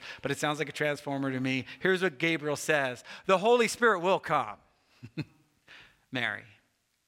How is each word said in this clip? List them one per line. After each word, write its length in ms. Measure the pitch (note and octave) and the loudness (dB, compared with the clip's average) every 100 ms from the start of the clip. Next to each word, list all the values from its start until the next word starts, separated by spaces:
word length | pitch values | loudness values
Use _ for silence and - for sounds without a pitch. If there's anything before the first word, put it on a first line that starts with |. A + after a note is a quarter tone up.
| - - | -14 -8
but 100 | C#3 | -4
it 80 | C#3 | -2
sounds 200 | D3+ D3+ | -2 -2
like 100 | D3+ | -6
a 40 | |
transformer 600 | - D3 D3 - C#3 C3+ | -2 -2 -2 -6 -4 -4
to 80 | C3 | -2
me. 240 | C3 C3 B2 - | -2 -2 -6 -2
Here's 220 | F3+ F#3 | 0 2
what 160 | F#3 C3 | 0 0
Gabriel 380 | E3 D#3+ D3 C#3+ | -2 0 -2 -4
says, 460 | - D#3 C3+ A#2+ - - | 0 2 0 -6 -14 -8
"The 140 | - F#3+ | 2 4
Holy 300 | G#3+ A#3+ A3+ | 6 4 4
Spirit 320 | - A#3 F#3+ | 2 2 4
will 200 | F3 F3 | 2 0
come." 380 | - D3+ A2 G2+ _ _ _ _ A#2 - | 2 -2 -2 -10 _ _ _ _ -16 -10
<laughs> 80 | - _ _ _ _ - - _ _ | -10 _ _ _ _ -20 -20 _ _
Mary, 320 | B2+ A#2 G#2 G#2+ - _ _ _ _ | -6 -4 -6 -12 -20 _ _ _ _